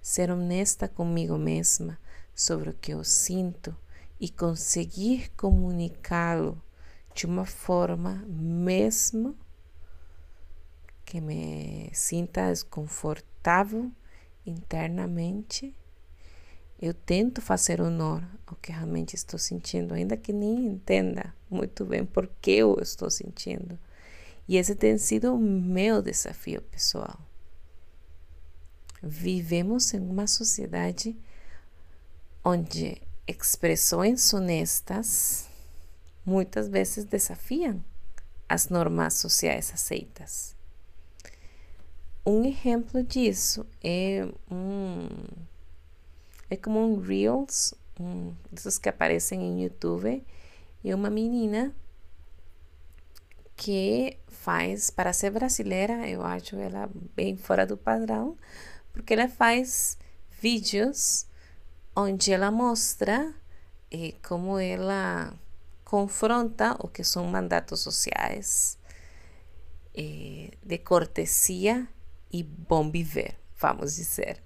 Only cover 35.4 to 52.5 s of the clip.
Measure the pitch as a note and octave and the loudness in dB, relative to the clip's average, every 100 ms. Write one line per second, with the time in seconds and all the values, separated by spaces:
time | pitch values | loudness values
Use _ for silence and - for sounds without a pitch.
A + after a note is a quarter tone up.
35.4 | - - - - - - - - - F#3+ | -4 -14 -14 -12 -12 -14 -18 -8 0 2
36.4 | F#3 G#3+ G#3 G3 F#3+ - G#3 G3+ - F3+ | 2 0 2 2 2 0 0 0 0 -2
37.4 | - C#4+ E4+ F#3 - - - - - - | -2 0 2 0 -2 -2 -4 -4 -6 -12
38.4 | - E3+ - F3 E3 E3+ - D#3 E3+ - | 0 2 4 4 4 4 2 2 2 2
39.4 | - C2 - - - - - - - - | 4 2 -2 -2 -2 -2 -6 -14 -10 -8
40.4 | - - - - - - - - - - | -10 -12 -14 -14 -14 -14 -14 -16 -16 -16
41.4 | - - - - - - - - - G#3 | -16 -16 -14 -12 -10 -10 -8 -2 4 4
42.4 | B3 C4+ B3+ A#3 A#3 C4 B3 C4 A#3 F#3 | 4 2 2 2 2 0 0 4 4 4
43.4 | - - - - E3+ F3 F#3+ G3 F#3 - | 0 0 -4 -6 -2 0 2 0 -2 -6
44.4 | - F3+ F#3+ G3 G2 F2 E2+ - - - | -8 -6 -4 -4 -4 -4 -6 -8 -10 -12
45.4 | E3 - - - - - - - - - | -14 -14 -14 -16 -18 -20 -20 -20 -20 -18
46.4 | - G3 A3 A3 A3+ G#3 F#3 F#3+ G#3 B3 | -8 -6 0 4 4 2 2 2 4 2
47.4 | C#4 - - - - - F3 F3+ E3+ E3+ | 0 0 0 -2 -14 -8 -6 -4 -6 -8
48.4 | - F3 G3 - G3+ - - E3+ - F#3+ | -12 -10 -2 0 0 2 4 4 2 -2
49.4 | F3+ F3+ F3+ - E3+ E3+ G3+ C4 - - | -2 0 -2 -2 -2 0 0 -2 -6 -14
50.4 | - - - - G3+ F#3+ G3+ G#3+ A3+ A#3+ | -14 -18 -20 -8 -2 0 0 0 0 2
51.4 | A3 G#3+ C4 C#4+ - - - - - - | 2 2 0 -2 -10 -12 -14 -14 -14 -14
52.4 | - | -16